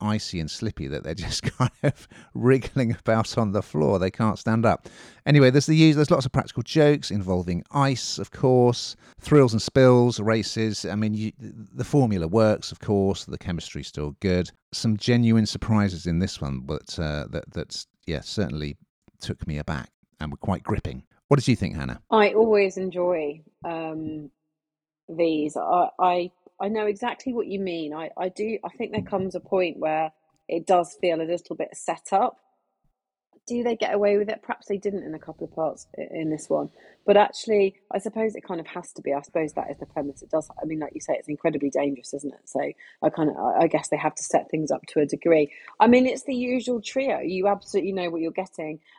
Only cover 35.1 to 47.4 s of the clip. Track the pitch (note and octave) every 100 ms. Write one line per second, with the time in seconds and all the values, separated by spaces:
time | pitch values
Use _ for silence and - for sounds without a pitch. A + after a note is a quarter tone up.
35.1 | D#3 - - D#3+ - D#3 - - - -
36.1 | D#3+ D#3 D3+ - D#3 D3+ _ - _ -
37.1 | G3+ G#3 - - G#3 G3 - - G3 G#3+
38.1 | A3 - G3+ - E3+ D#3 F3+ - - C#3
39.1 | C#3 - E3 D3+ - C#3+ - - D#3+ C#3+
40.1 | - - D#3 - - D#3 D#3 C#3+ D3 -
41.1 | C#3+ - D3 E3 D3+ C#3+ D3 C#3+ B2+ -
42.1 | C#3+ C#3+ - - C3+ C#3+ - - _ -
43.1 | - D3+ D2 A2+ F#2+ E3 D#3 - D3 D#3
44.1 | - - D#3+ - D#3 D3 D3 - D#3+ D3
45.1 | C#3+ E3+ D#3 D3 - - - A3+ B3+ B3+
46.1 | C4 - B3 B3 B3+ A#3+ A#3+ - C4 C4+
47.1 | F#3 E3 F#3